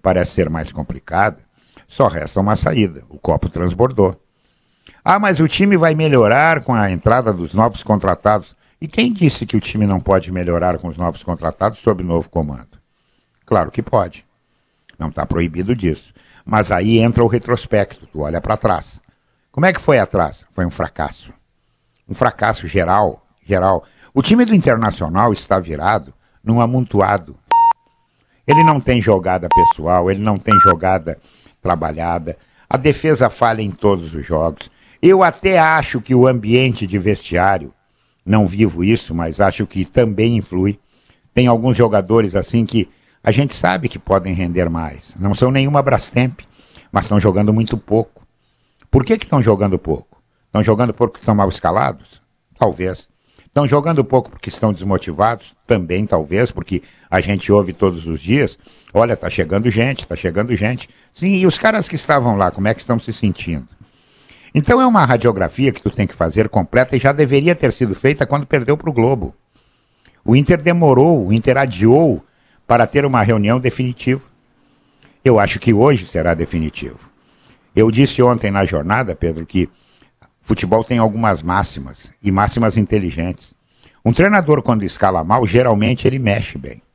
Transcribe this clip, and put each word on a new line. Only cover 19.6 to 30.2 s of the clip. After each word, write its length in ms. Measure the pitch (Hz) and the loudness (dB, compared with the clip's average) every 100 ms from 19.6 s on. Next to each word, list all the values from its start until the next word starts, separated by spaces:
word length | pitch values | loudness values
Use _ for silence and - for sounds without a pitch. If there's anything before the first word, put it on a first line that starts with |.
é 80 | 180 | -2
que 80 | 180 | 0
foi 180 | - 131 | 0 2
atrás? 460 | 95 101 78 - _ | 2 -2 -2 -6 _
Foi 160 | - 87 | -6 -6
um 40 | |
fracasso. 640 | - 80 - 73 - - _ _ _ _ _ _ _ - | -6 -10 -6 -10 -10 -20 _ _ _ _ _ _ _ -16
Um 60 | |
fracasso 520 | 95 120 - 104 110 87 | -2 -2 0 -4 -4 -4
geral, 580 | 98 85 98 98 - _ _ - | -2 0 0 0 -4 _ _ -4
geral. 380 | 95 95 90 - _ _ | 0 0 -2 -4 _ _
O 80 | 135 | -4
time 240 | - 226 | 2 2
do 100 | 233 | 4
Internacional 800 | 202 143 113 110 - 80 90 117 | 2 2 0 0 -4 -4 0 0
está 260 | 104 - 95 | -2 -2 -2
virado 540 | 85 73 87 107 67 _ _ _ | -2 -4 -2 -2 -6 _ _ _
num 180 | 110 117 | -2 0
amontoado. 760 | 120 127 120 101 95 101 76 65 _ 932 932 - _ _ _ _ _ _ - | 2 0 0 0 2 0 -6 -20 _ 2 2 0 _ _ _ _ _ _ 0
Ele 160 | 139 | 4
não 180 | 127 147 | 4 2
tem 200 | 131 120 | 0 0
jogada 480 | 110 95 90 92 85 | 2 0 0 -4 0
pessoal, 640 | - - - 78 90 90 | 2 2 0 0 0 0
ele 100 | 98 | -2